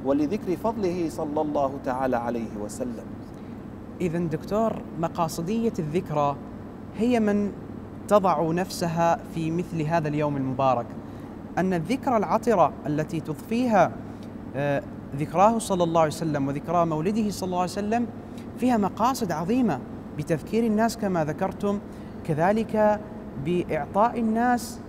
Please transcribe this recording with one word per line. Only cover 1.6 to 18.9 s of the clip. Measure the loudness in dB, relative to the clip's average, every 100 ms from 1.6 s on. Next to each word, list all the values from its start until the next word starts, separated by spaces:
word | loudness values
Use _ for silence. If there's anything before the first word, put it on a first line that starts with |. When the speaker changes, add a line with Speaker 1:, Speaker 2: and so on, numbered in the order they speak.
| 0 -2
Speaker 1:
تعالى | -4 0 0 0
عليه | 0 -4 -4 -6
وسلم. | -8 -6 -8 -8 -10 -12 -14 -14 -14 -12 -14 -14 -14 -4
Speaker 2:
إذن | -2 0 -2
دكتور، | -2 -2 0 0 -2 -8 -4
مقاصدية | -4 0 -2 -2 -2 0 0 -2
الذكرى | -2 -2 0 0 0 -2 -10 -12 -14 -14 -12 0
هي | 2 4
من | 4 2 0 -4 -10 -12 -12 -12 4
تضع | 4 6 2 2
نفسها | 0 -2 -2 -2 2 4 2 -2
في | -4 -2
مثل | -2 -2 -2
هذا | 2 2 2
اليوم | 0 0 0
المبارك، | -2 2 4 4 0 -10 -12 -14 -12 -14 -6 0
أن | 2
الذكرى | 2 0 0 2 2
العطرة | 2 2 4 6 6 4 -2
التي | -2 0 -4
تضفيها، | -4 -8 -2 0 4 6 6 2 -10 -12 -12 -12 -8 -2
آه، | 0 0 -2 -12 -10 -6
ذكراه | -2 6 6 6
صلى | 0 0
الله | 4 4
عليه | 4
وسلم | 2 -2 0 0
وذكرى | -2 0 2 2
مولده | 2 0 0 0
صلى | -2 -2
الله | -2
عليه | -2
وسلم | -2 0 0 0 -6 -12 -12 -12 0
فيها | 2 4
مقاصد | 2